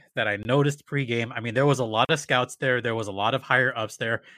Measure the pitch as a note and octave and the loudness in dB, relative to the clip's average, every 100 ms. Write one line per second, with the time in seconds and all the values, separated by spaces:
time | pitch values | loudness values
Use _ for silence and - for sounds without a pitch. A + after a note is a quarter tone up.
0 | _ B2+ G#2+ G#2 A2 C#3 C#3+ D3 - C#3+ | _ -4 -2 -2 0 2 2 0 -6 -4
1 | B2 A#2 A#2 A#2+ A#2 A#2 C#3+ C3 A2+ A2 | -2 -2 -4 -6 -4 2 2 2 2 2
2 | C3 D#3 - B2+ B2 - C3+ B2 A#2 A2+ | 2 0 0 0 0 -2 0 0 0 -4
3 | G2+ G2 A2 C3 - C3 B2+ A#2 G#2+ - | -4 -2 0 0 2 2 2 0 -6 -6
4 | A2+ A#2 - | -4 -4 -6